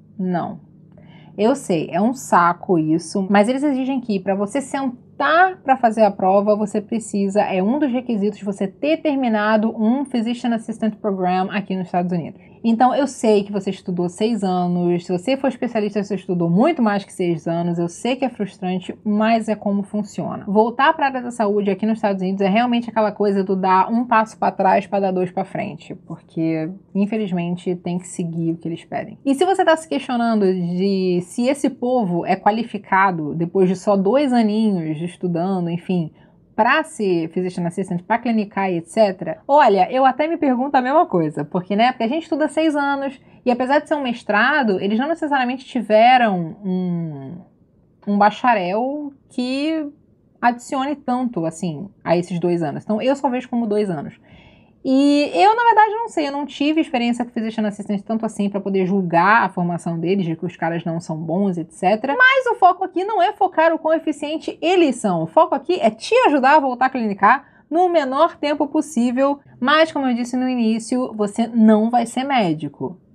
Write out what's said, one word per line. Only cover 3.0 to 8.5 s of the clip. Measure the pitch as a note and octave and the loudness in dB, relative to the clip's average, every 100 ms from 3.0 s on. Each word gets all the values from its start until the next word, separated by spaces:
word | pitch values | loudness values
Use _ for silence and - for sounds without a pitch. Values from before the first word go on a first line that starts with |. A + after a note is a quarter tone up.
| - G#3 F#3+ | -2 -6 0
mas | G3+ G#3 | 2 2
eles | C4 | 0
exigem | D4 C4 B3+ C4+ | -2 -2 -2 -4
que | A#3+ G3 | -4 -4
pra | F#3 | -2
você | G3 G3+ C#4 | -4 -2 -4
sentar | C4+ C#4+ C4+ B3 - - C#4 D#4+ F#4+ F#4 | -6 -4 -4 -6 -16 -4 0 4 4 2
pra | - C4 | 0 2
fazer | A#3 A3 | 2 4
a | G#3+ | 2
prova, | G3 F#3 G3 G#3 G#3 | 4 2 2 4 2
você | G#3 G#3+ | 0 -4
precisa, | G#3 A3+ A3 G3+ G3 G3+ | -4 -6 -4 -2 0 0
é | - F#3+ | 0 0
um | F#3+ C#4+ | 0 0
dos | D4 | 0
requisitos, | A#3+ B3 A3+ G#3 G3+ | -2 -2 -2 -2 -4
você | G3+ | -8